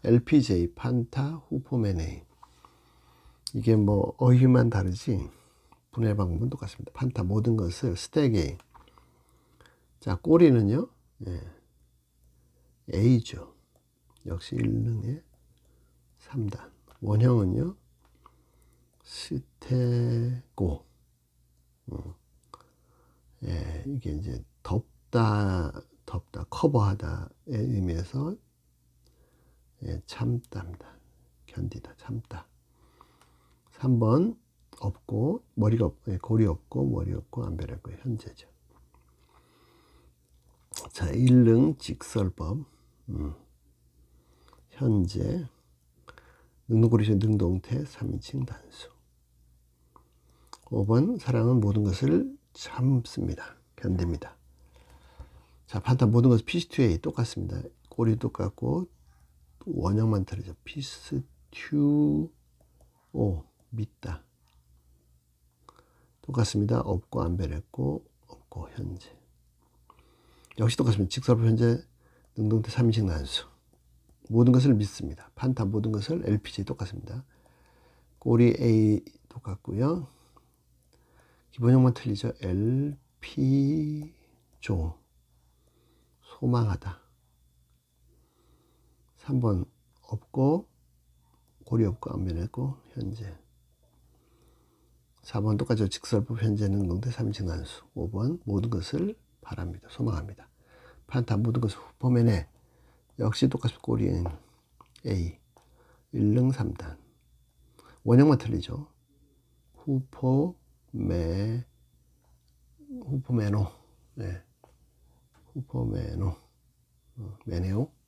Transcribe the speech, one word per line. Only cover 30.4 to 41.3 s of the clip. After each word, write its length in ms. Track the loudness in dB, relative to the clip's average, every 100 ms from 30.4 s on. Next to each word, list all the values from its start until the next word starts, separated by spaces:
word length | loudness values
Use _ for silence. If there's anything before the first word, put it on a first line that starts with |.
| -6 -12 -12 -16 -20 -20 _ _ _ _ -16
견디다, 500 | -8 -8 -8 -18 -20
참다. 500 | -12 -12 -12 -18 -18 _ _ _ _ _ _ _ _ _ _ _ _
삼 280 | -6 0 4
번 400 | 4 4 2 -4 _ _ _ -8
없고, 640 | -8 -8 -6 -2 -2 -2 _ 0
머리가 300 | 2 2 0
없-, 220 | -2 -8
예, 100 | -8
고리 280 | 0 2 2
없고, 440 | 0 _ -2 -2
머리 240 | -2 -4
없고, 320 | -6 -8 -10 -8
안 120 | -8
변했고, 340 | -8 -10 -14
현재죠. 580 | -10 -8 -8 -10 -20 -20 _ _ _ _ _ _ _ _ _ _ _ _ _ _ _ _ _ _ _ _ _ _ -16 -14
자, 180 | -8 -4
일 320 | 2 6